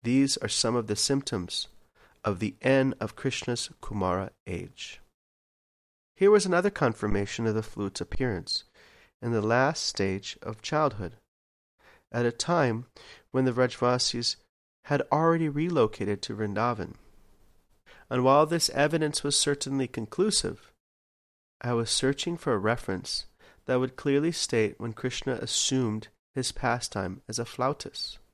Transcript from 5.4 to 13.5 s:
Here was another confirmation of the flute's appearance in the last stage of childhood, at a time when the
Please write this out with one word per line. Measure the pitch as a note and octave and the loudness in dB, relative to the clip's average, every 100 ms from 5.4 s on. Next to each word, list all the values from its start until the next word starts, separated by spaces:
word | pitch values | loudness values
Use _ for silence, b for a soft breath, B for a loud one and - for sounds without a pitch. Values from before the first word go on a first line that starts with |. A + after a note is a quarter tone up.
| _ _ _ _ _ _ _ _ | _ _ _ _ _ _ _ _
Here | G3 | 6
was | G#3 G3 | 6 6
another | F3 F#3+ | 2 2
confirmation | - C3 A2+ G#2 G2+ G2+ - A2+ | 2 0 2 2 2 0 -2 0
of | |
the | G#2+ | 0
flute's | G#2+ - G2 - | -4 -6 -6 -6
appearance | - - B2+ F#2 - - - b b b b b | -4 -2 0 -2 -4 -6 -6 b b b b b
in | A#2+ | -2
the | A#2 | 0
last | G#2+ A#2 C3+ D#3 - | 2 4 2 0 -6
stage | - G2 F#2+ - - | -2 -2 -2 -8 -12
of | - A2 | -12 -10
childhood, | - D3+ D3+ G#2+ F2+ - _ _ _ _ _ _ b b b | -4 0 0 -2 -10 -12 _ _ _ _ _ _ b b b
at | A#2+ A#2+ | -2 -2
a | |
time | A#2 - E3+ C3+ A2+ B2 B B B B | -2 0 2 2 0 -6 B B B B
when | C3 | 0
the | C3 | 2